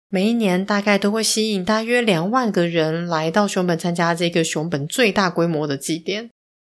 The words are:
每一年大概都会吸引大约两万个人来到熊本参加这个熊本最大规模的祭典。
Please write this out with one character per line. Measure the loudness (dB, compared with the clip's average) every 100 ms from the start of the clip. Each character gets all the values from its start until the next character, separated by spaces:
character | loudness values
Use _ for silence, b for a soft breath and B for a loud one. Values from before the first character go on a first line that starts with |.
| _
每 | 0 0
一 |
年 | 2 2 0 0
大 | 0
概 | 2 2
都 | 2
会 | 0
吸 | 0 0 0
引 | 0
大 | 0 0
约 | 0 0
两 | 2 2 2
万 | 0 2
个 | 2 2
人 | 2 0 -2 -2
来 | -2 0
到 | 0 0
熊 | 0 0
本 | 0
参 | -2 0
加 | 0
这 | 0 0
个 | 0
熊 | 0 -2 -4
本 | -4 -4
最 | 0 0
大 | 2 0
规 | 0 0
模 | 0 -2
的 | -4
祭 | -4 -6
典。 | -6 -8 -10 _ _ _